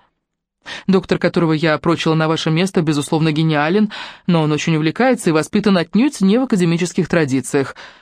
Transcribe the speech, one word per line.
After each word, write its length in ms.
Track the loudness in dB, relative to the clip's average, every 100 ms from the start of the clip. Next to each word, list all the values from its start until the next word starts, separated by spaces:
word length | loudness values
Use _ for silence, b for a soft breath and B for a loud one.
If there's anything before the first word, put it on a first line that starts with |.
| _ _ _ _ _ _ B B 0
Доктор, 300 | 0 0 -2
которого 340 | 0 0 0
я 260 | 0 0 0
прочила 360 | 0 0 0
на 120 | 0 0
ваше 240 | -2 -2
место, 320 | -2 0 0
безусловно, 480 | 0 -2 -2 0 0
гениален, 600 | 2 0 2 2 2 0 B B B -2
но 160 | 0
он 80 | 2
очень 240 | 0 0
увлекается 560 | 0 0 0 2 2 0
и 20 |
воспитан 460 | 0 0 0 2 0
отнюдь 420 | 0 0 0 2
не 180 | 2 2
в 40 |
академических 680 | 2 0 2 0 -2 -2 0
традициях. 680 | 0 0 -2 -2 -2 -2 B B B